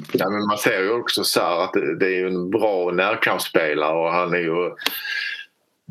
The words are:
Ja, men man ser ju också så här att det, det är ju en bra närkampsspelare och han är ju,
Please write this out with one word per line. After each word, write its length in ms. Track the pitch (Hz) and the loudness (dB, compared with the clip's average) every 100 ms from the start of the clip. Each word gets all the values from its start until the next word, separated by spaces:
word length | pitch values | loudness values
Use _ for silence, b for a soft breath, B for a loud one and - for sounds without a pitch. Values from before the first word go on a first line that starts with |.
| - | -2
Ja, 180 | - 92 | -2 0
men 160 | 104 104 | 0 0
man 120 | 104 | 0
ser 220 | 127 98 | 2 2
ju 80 | 98 | 0
också 320 | 120 113 107 | 0 -2 -2
så 160 | 90 117 | 0 2
här 240 | 87 85 | 2 0
att 80 | 92 | 0
det, 260 | 101 76 82 | 0 0 0
det 80 | 92 | 0
är 120 | 92 | 2
ju 80 | 92 | 0
en 240 | 92 90 | -2 0
bra 400 | 107 107 95 87 | 2 2 2 0
närkampsspelare 1080 | 90 98 113 113 90 - 92 78 73 76 82 82 | 2 0 2 0 0 0 0 2 0 0 2 2
och 60 | |
han 200 | 87 87 | 0 0
är 40 | 87 | 0
ju, 320 | 82 85 85 - B B B B B B B _ _ _ - | 0 0 -2 -4 B B B B B B B _ _ _ -14